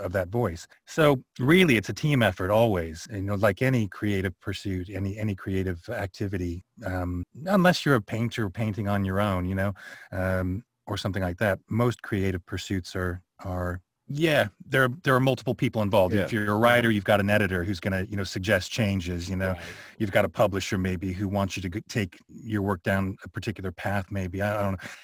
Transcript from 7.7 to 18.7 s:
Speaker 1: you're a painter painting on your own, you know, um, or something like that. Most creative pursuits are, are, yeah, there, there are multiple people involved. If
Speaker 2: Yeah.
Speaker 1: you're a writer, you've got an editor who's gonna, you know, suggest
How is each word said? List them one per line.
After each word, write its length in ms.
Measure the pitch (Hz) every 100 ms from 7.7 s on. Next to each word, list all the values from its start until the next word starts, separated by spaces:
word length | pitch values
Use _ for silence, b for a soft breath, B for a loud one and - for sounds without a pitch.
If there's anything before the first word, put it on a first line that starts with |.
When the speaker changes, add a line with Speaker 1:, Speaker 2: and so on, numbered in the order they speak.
| -
Speaker 1:
you're 120 | 147 131
a 40 |
painter 480 | - 110 117 - 104
painting 400 | - 110 104 101
on 160 | 101
your 160 | 95 95
own, 240 | 104 92 90
you 80 |
know, 200 | 95 101 95 B B B
um, 540 | 98 92 92 92 95 - _ -
or 100 | 107
something 260 | 110 95
like 140 | 90 85
that. 200 | 107 92 -
Most 320 | 110 123 -
creative 440 | - 104 95 90 -
pursuits 500 | 95 - 95 - 98
are, 240 | 90 90 - -
are, 380 | 98 90 90 90 - _ -
yeah, 420 | 143 160 143 101 - -
there, 220 | 131 131 135
there 120 | 143
are 60 | 127
multiple 340 | 135 127 -
people 260 | 110 127 110
involved. 340 | 104 101 92
If 160 | 104 87
Speaker 2:
Yeah. 100 | 110
Speaker 1:
you're 120 | 104
a 60 | 104
writer, 320 | 120 120 117
you've 140 | 104
got 160 | 101 101
an 100 | 98
editor 340 | 104 98 92
who's 160 | 87 95
gonna, 260 | 104 95 92
you 60 | 101
know, 60 |
suggest 460 | 92 92 92 98 -